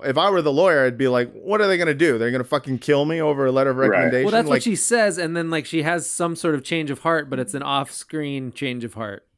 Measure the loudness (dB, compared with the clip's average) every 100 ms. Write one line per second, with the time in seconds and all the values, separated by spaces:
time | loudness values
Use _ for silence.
0 | -2 2 2 2 2 4 4 6 2 2
1 | 0 2 -2 -6 -2 0 2 2 0 2
2 | 4 4 0 -2 -2 -4 -2 -6 2 2
3 | 2 0 0 2 2 2 2 2 2 4
4 | 2 2 2 2 2 0 0 -2 0 2
5 | 2 0 -4 -2 -2 -4 -2 -2 -2 -2
6 | -4 -4 -4 -2 -2 -2 -2 -4 -4 -4
7 | 0 -2 -2 -6 -6 -6 -4 -4 -4 -10
8 | -10 -6 -6 -6 -8 -6 -6 -6 -8 -8
9 | -10 -10 _